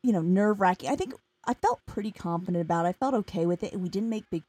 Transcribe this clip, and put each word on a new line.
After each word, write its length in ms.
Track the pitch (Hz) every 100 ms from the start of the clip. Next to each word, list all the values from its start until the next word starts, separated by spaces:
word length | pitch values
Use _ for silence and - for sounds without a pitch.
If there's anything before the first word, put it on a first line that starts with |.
you 80 | 254
know, 100 | 196
nerve-wracking. 680 | 165 190 208 202 185 185 -
I 60 | 285
think 180 | 370 - _ _ -
I 80 | 240
felt 240 | 427 240 -
pretty 240 | - 208
confident 500 | - 170 170 185 175
about 220 | 165 170 170
it. 40 |
I 40 |
felt 200 | 180 262 247
okay 300 | 196 - 170
with 180 | 175
it. 160 | 208 -
We 100 | 180
didn't 200 | 190 226
make 200 | 220 -
big 140 | 165